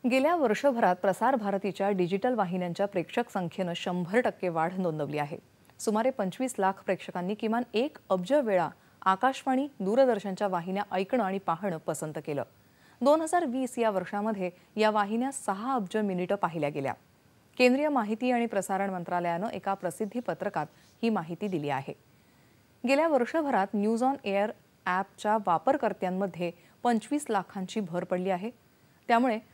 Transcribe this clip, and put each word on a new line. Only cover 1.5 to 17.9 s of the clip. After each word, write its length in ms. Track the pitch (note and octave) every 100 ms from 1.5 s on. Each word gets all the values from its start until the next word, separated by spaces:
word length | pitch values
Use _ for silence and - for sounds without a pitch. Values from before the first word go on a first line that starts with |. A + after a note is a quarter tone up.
| G3 G3 - G3
डिजिटल 440 | G3 F3 F#3+ B3
वाहिन्यांच्या 520 | A#3+ F3+ F#3 F3+ E3+ G3+
प्रेक्षक 440 | F#3+ D#3+ - A#3+
संख्येनं 420 | G3+ E3+ - F#3 E3+
शंभर 440 | G3 F3+ F3 A3
टक्के 280 | A#3 - F#3
वाढ 240 | E3 D#3+ F#3
नोंदवली 400 | F3+ D#3 C#3+ D3
आहे. 200 | C#3+ - _ _ - -
सुमारे 300 | - G#3 B3
पंचवीस 440 | C4 F#3+ - C4 -
लाख 140 | F#3+
प्रेक्षकांनी 640 | F#3+ - F3+ - F#3 F3+
किमान 280 | G#3+ A3 A#3 B3
एक 240 | G#3+ C#4+ - _
अब्ज 220 | F#3 F3+
वेळा 360 | D4 A#3 F#3 D#3+ - _ _
आकाशवाणी, 640 | F#3+ F#3+ C4 C4+ - C4 C#4+ -
दूरदर्शनच्या 680 | F#3+ A#3+ C4 G#3+ G3 F#3 G3+
वाहिन्या 340 | F3+ E3+ F#3+ G3+
ऐकणं 320 | F#3 G3 B3+
आणि 140 | F#3+ G3
पाहणं 380 | F#3 E3 G3+ D#3+
पसंत 360 | - D3+ D#3 D#3 D3+
केलं. 160 | C#3+ - _ _ _ - -
दोन 200 | C4 D#4+
हजार 240 | D#4+ F4+
वीस 340 | D#4 B3+ C4 -
या 120 | A3+
वर्षामध्ये 600 | F#3+ F3+ G3+ G#3+ G3+ F3+ F3 _ G#3
या 140 | G#3+
वाहिन्या 420 | G#3+ G3+ A3+ C4
सहा 420 | C#4 - F#3+ A#3+
अब्ज 220 | C4 F#3 A3
मिनिटं 400 | G#3 F3+ F3+ G3+
पाहिल्या 340 | E3+ D#3+ D3
गेल्या. 240 | D3+ C3+ - _ _ _ _ _ -
केंद्रीय 300 | B3 C4
माहिती 420 | D4+